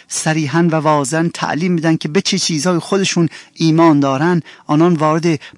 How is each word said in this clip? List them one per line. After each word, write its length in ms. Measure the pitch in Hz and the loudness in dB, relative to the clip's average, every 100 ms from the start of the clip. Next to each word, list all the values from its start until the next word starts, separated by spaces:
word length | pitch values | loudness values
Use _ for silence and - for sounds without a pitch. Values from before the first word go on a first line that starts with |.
| - | -12
صریحاً 600 | - 160 160 143 165 175 | -6 -2 -2 0 2 2
و 60 | 156 | 2
واضحاً 540 | 151 151 139 160 165 | 0 0 0 -2 -2
تعلیم 380 | - - 147 185 | -4 -6 -2 -2
می‌دن 240 | 170 165 160 | 0 0 0
که 120 | 156 | 0
به 120 | 180 | -2
چه 180 | - 190 | -2 -4
چیزای 400 | - 156 180 170 | -2 -2 -2 -2
خودشون 500 | - 240 - 180 160 - - | -2 -2 0 0 -2 -4 -20
ایمان 460 | - 165 160 165 143 | -2 0 4 4 4
دارن، 420 | 139 135 165 175 - - - | 2 0 0 0 -4 -20 -2
آنان 280 | 151 175 | 2 2
وارد 460 | 156 156 160 170 151 - | 2 2 0 0 -2 -6